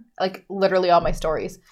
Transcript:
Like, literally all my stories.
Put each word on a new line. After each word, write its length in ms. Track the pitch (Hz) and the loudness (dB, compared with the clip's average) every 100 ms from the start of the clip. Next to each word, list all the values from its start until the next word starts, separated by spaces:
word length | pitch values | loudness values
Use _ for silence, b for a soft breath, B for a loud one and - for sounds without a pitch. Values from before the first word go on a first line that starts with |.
| - - | -16 -6
Like, 240 | 185 190 - | -6 -6 -12
literally 400 | 196 190 185 180 | -2 0 2 4
all 120 | 170 | 4
my 100 | 165 | 2
stories. 480 | 170 165 147 107 - b | -2 -4 -4 -6 -12 b